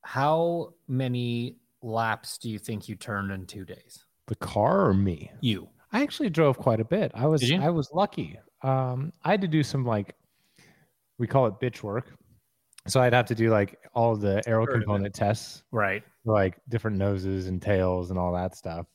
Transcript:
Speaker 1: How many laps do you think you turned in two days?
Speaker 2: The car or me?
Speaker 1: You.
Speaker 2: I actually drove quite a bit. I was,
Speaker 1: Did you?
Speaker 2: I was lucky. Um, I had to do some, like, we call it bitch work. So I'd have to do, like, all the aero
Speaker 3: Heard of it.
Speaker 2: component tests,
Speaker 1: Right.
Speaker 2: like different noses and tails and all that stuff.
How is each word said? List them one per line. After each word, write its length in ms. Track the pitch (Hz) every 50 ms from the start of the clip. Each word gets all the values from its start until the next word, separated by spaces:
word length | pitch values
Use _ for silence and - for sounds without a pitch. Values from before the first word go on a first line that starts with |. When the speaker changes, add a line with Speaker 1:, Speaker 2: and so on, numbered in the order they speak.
| -
Speaker 1:
How 680 | - - 135 139 147 156 165 170 170 170 170 156 - - _ _
many 680 | - 131 127 135 127 123 123 123 120 120 120 120 123 120 _ _ _ _ _
laps 560 | - 113 110 113 113 113 110 - - - -
do 120 | - - 120
you 100 | 107 104
think 280 | - - 113 101 -
you 80 | - 107
turned 360 | 92 - - 107 101 98 98
in 140 | 98 92 92
two 200 | 90 - - 92
days? 400 | - 95 - _ _ - - _ _ _ _ _
Speaker 2:
The 80 | - 117
car 500 | _ - - - 104 104 135 180 196 196
or 60 | 131 95
me? 380 | 98 98 98 85 76 - - - -
Speaker 1:
You. 280 | - 120 107 92 - - _ _ _ _
Speaker 2:
I 100 | - 226
actually 280 | 285 294 - - 302 214
drove 280 | 151 160 160 143 127
quite 220 | - - 135 113 110
a 60 | 113
bit. 260 | - - 208 196 - -
I 120 | - 123
was, 140 | 151 160 147
Speaker 1:
Did 80 | 123 120
you? 120 | 151 185
Speaker 2:
I 80 | 135 160
was 220 | 175 160 139 -
lucky. 480 | - 170 202 202 - - 107 76 85 - _ _ _ _ -
Um, 480 | 131 131 131 131 127 127 127 139 165 - _ -
I 80 | 160
had 100 | 196 208
to 60 | 196
do 160 | 175 156 156 143
some, 220 | - - 139 127
like, 300 | 120 113 104 101 - - _ _ _ _ _ _ _ _ _ - _ _ _ _ _ _ _ _ _ _ -
we 80 | 120
call 180 | 110 - 135 131
it 80 | 113 98 -
bitch 220 | 127 127 - - -
work. 300 | 104 101 123 127 - - - _ _ _ _ _ _ _ _ _ _ _ - _
So 120 | - - 135
I'd 120 | 127 123 120
have 120 | 123 120
to 80 | - 117
do, 140 | 110 113 113
like, 280 | 113 104 101 98 - _ _ - _
all 220 | 120 117 117 113
the 260 | 107 104 101 95 104 -
aero 180 | 120 113 110 113
Speaker 3:
Heard 100 | 127 135
of 60 | 117
it. 40 | 107
Speaker 2:
component 280 | 104 104 101 98 101 98
tests, 480 | - 113 101 113 110 - - - - _ _
Speaker 1:
Right. 320 | - 113 104 98 95 104 - _ _ _ _
Speaker 2:
like 320 | 113 110 104 98 95 90 - _ -
different 280 | 120 113 - 113 104
noses 500 | 95 98 101 101 95 92 95 95 95 92
and 140 | 92 92 90
tails 480 | - 101 101 92 92 92 92 90 90 87
and 80 | 92 90
all 140 | 90 90 90
that 220 | 90 90 92 -
stuff. 320 | - - 92 82 85 85 _